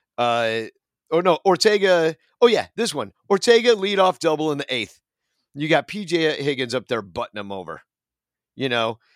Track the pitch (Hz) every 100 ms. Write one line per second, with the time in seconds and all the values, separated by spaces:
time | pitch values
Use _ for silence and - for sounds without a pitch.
0 | _ - 120 117 113 113 110 - _ _
1 | _ 160 180 156 196 180 214 208 190 175
2 | 160 156 _ _ 240 185 - - 233 147
3 | 101 - _ 196 - 233 240 220 190 196
4 | 170 151 160 151 156 143 139 123 104 _
5 | _ _ _ _ _ 139 147 156 - 208
6 | 180 165 156 147 139 131 127 127 - 117
7 | 95 85 117 107 101 98 82 76 _ _
8 | _ _ _ _ _ - 131 120 113 110
9 | _